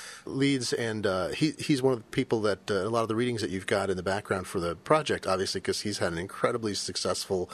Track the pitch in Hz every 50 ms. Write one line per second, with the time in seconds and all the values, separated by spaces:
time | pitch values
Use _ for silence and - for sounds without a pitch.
0 | - - - - - - - 135 139 139 139 131 120 - 143 - 120 113 110 107
1 | 101 101 92 92 90 78 73 - 151 156 - - - - 151 127 127 131 131 113
2 | 104 - - 139 127 - 127 113 104 107 98 92 - - 104 95 90 107 117 117
3 | 113 107 110 110 123 123 117 107 107 - 87 95 - - 113 101 98 95 95 92
4 | 85 95 95 104 - - 104 95 92 - - 98 85 85 82 - - - 151 156
5 | 143 - 98 87 - 95 95 92 95 - - 98 - - 95 - - 107 104 -
6 | 104 90 85 165 180 - - - - 117 120 120 113 107 98 - - - - -
7 | - 95 92 - - - 98 92 90 -